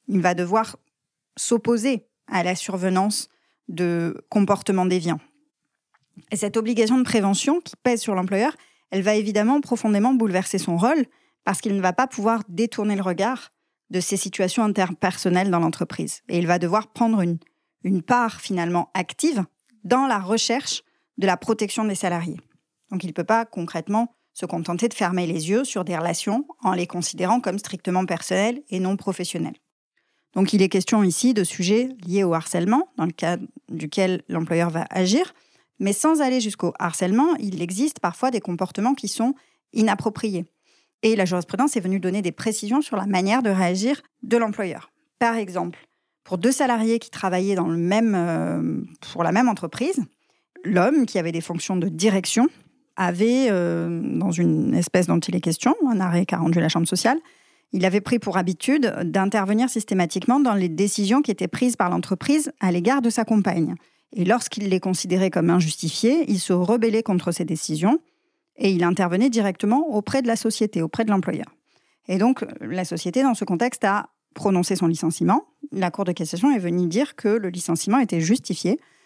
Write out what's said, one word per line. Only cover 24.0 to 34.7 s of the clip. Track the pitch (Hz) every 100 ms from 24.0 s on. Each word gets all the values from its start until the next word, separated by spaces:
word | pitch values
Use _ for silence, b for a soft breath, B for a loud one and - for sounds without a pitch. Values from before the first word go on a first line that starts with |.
| 240 _ _ -
se | 180
contenter | 170 165 175 233
de |
fermer | - 180 180 175
les | 165 156
yeux | 214
sur | 269 202
des | 180 170
relations | 175 165 - 226 294 -
en | 196
les | 180 175
considérant | 175 - - 180 240
comme | 202 196
strictement | - 185 - 180 190
personnelles | 165 - 185 214 247 -
et | 185
non | 185 196
professionnelles. | - 185 175 175 - - _ _ _ _ _ _ _ -
Donc, | 196
il | 202
est | 190
question | 190 - 220
ici | 190 - 247
de | 214
sujets | 180 - 180 214 262 254 175
liés | 196
au | 185 160
harcèlement, | - 175 180 254 370 -
dans | 165
le |
cadre | - 170 175 - - -
duquel | 165 151 - 185 180 -
l'employeur | 170 165 170
va | 170